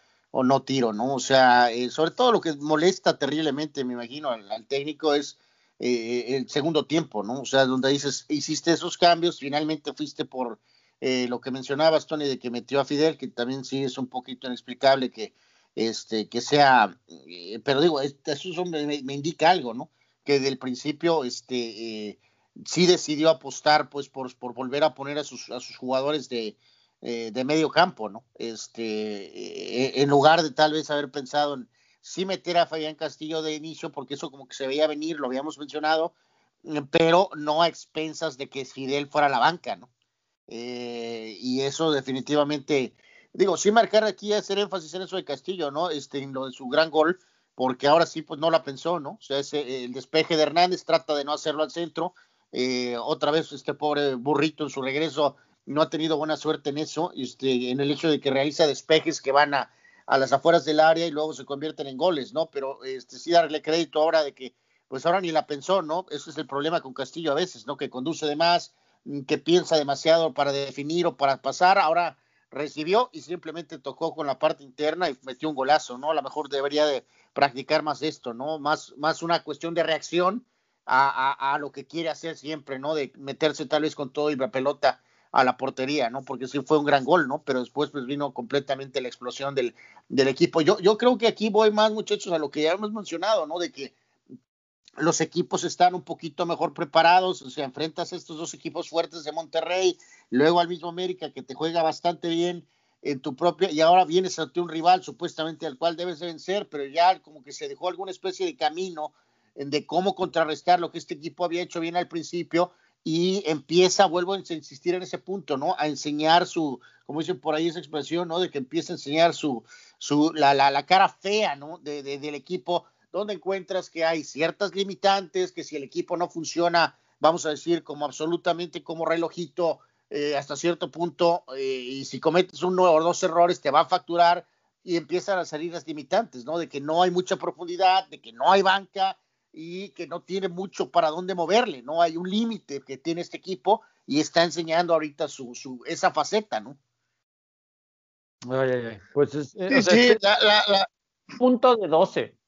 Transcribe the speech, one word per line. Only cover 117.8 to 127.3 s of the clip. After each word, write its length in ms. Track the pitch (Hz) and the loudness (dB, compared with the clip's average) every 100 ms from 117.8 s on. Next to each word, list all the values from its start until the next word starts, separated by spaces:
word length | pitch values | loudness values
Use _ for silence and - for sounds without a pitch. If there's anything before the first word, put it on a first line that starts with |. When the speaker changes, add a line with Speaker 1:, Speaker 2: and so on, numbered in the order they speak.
| 147 156 139 165 175 | -8 -8 -4 -4 -2
Speaker 1:
¿no? 100 | 165 | -2
De 120 | 175 | -2
que 80 | - | -4
empieza 340 | - 165 156 | -6 -6 -6
a 40 | 175 | -8
enseñar 360 | 139 156 165 | -2 4 4
su, 320 | 147 151 120 - - - _ | 4 -2 -4 -8 -20 -20 _
su, 360 | - 147 156 | 0 4 4
la, 180 | 156 139 | 4 4
la, 180 | 139 139 | 6 4
la 140 | 139 | 2
cara 240 | 143 185 185 | 4 4 4
fea, 480 | - 190 214 202 143 | 2 -2 0 0 -4
¿no? 220 | 147 175 | -12 -14
De, 240 | 143 147 | -10 -10
de, 160 | 139 139 | -8 -8
del 160 | 147 | -8
equipo, 500 | 147 151 180 175 175 - _ _ | -10 -8 -6 -2 -4 -4 _ _
donde 240 | 175 208 | -6 -6
encuentras 540 | 190 175 196 180 185 170 | -6 -4 -6 -4 -6 -6
que 160 | 160 | -2
hay 180 | 160 165 | 0 0
ciertas 520 | 143 131 160 - 202 | -4 -4 -2 -2 -4
limitantes, 760 | 190 196 180 196 196 190 185 180 | -4 -6 0 2 2 -2 -4 -4
que 140 | - | -6
si 120 | - 151 | -10 -10
el 60 | |
equipo 360 | 135 175 170 170 | -8 -8 -6 -4
no 100 | 170 | -4
funciona, 720 | 170 156 160 170 170 156 - _ _ | -6 -6 -2 2 2 2 -2 _ _
vamos 280 | 151 | 2